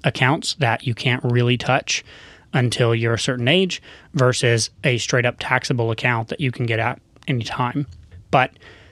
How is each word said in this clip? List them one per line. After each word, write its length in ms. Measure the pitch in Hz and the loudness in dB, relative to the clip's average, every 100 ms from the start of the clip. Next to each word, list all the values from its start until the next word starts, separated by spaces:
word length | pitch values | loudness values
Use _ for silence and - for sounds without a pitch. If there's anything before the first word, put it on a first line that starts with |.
accounts 520 | 147 - 131 139 - - | -4 0 2 2 -2 -2
that 300 | 123 113 - | 0 0 -2
you 80 | |
can't 300 | 117 131 127 | -4 -2 0
really 320 | 123 120 120 123 | 0 2 2 0
touch 480 | - 123 - - - - - - _ | 0 0 0 -4 -6 -18 -20 -20 _
until 400 | 143 123 - 120 | 0 0 2 2
you're 200 | 117 117 | 2 0
a 60 | 113 | 0
certain 280 | - 127 120 | -2 0 2
age 340 | 180 185 - - - - - | 2 2 -4 -12 -20 -8 2
versus 540 | 127 123 123 117 - - | 2 2 2 2 0 -2
a 140 | 147 120 | -2 0
straight 280 | - 131 123 | 0 0 0
up 120 | 123 | -4
taxable 520 | - 131 - 127 113 | 0 0 0 -2 -2
account 360 | 113 127 117 117 | -2 0 -2 -4
that 140 | - | -4
you 100 | 135 | -4
can 140 | - 120 | -2 -2
get 140 | 113 | -2
at 200 | 113 - _ _ - | -2 -6 _ _ -4
any 160 | 127 | -4
time. 440 | 110 - 123 139 147 - - - - | -4 -4 -2 -4 -8 -12 -20 -20 0
But 200 | 139 131 - - - - | 2 2 -2 -20 -20 -20